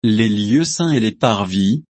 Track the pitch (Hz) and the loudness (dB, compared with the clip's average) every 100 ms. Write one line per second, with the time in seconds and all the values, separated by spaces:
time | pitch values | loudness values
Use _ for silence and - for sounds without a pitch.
0 | 113 107 113 104 101 135 160 - 170 139 | 2 2 2 0 0 0 0 -2 0 0
1 | 110 98 127 104 95 95 98 151 - | -2 0 0 0 -2 0 0 0 -6